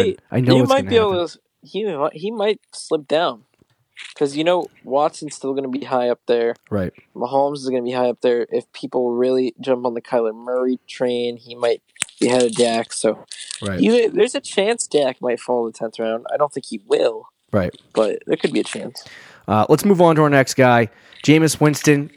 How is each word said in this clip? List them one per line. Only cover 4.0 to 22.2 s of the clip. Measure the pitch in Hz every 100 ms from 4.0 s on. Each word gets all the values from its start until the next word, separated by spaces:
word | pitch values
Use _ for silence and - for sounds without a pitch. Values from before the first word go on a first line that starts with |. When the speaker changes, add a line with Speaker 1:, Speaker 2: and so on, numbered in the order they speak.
| - -
Speaker 1:
'Cause, | 143 143
you |
know, | 160 180 - -
Watson's | - 135 156 - 151 -
still | 135 135
gonna | 135
be | 127 123
high | 131 123
up | 120 -
there. | 120 117 117 _
Speaker 2:
Right. | 104 90 - _ -
Speaker 1:
Mahomes | 120 135 143 143
is | 131
gonna | 127
be | 120
high | 127 123
up | 117
there. | 127 120 113
If | 120 -
people | - 135 131 123
really | 120 127 131 127 -
jump | - 123 123
on | 117
the |
Kyler | - 123 113 110
Murray | 120 127 127 127 -
train, | - 127 120 120 120
he | 117 120
might | 120 117 _ _ - _
be | 120
ahead | 127
of | 123
Dak. | 113 120 113 -
So | - 113 104 - - - -
Speaker 2:
Right. | - -
Speaker 1:
you, | 208 240 226
there's | 175 226 277
a |
chance | - - 202 233 -
Dak | 151 135 131
might | 127 117
fall | - 123 117
in |
the | -
tenth | 113 -
round. | 113 113 120
I | 139
don't | 147
think | - -
he | 110 101
will. | 143 123 110 - _ _
Speaker 2:
Right. | 104 90 - _
Speaker 1:
But | - 107 - -
there | 156
could | 185
be | 120
a |
chance. | - - - - - - - - -
Speaker 2:
Uh, | 107 107
let's | 151 202
move | 185
on | 175 156
to |
our | 151
next | 139 127 -
guy. | 127 120 113 - _ -
Jameis | - 151 160 -
Winston | 151 143 - 143 147 -